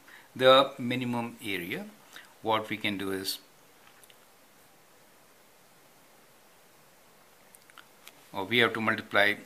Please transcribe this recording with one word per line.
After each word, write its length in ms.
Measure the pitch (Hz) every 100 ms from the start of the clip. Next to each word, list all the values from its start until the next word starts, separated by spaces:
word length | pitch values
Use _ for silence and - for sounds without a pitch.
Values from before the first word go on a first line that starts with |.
| - - - 117
the 380 | 131 131 - -
minimum 580 | 120 123 123 120 117 117
area, 420 | 110 95 87 147 208 - - - - -
what 280 | 110 110 107
we 60 | 110
can 200 | 110 98
do 140 | 98
is, 300 | 95 95 - - - - - - - - - - - - - - - - - - - - - - - - - - - - - - - - - - - - - - - - - - - - - - - - - -
oh, 120 | 104
we 140 | 95 120
have 140 | 117
to 60 | 113
multiply, 540 | 110 107 107 107 101 101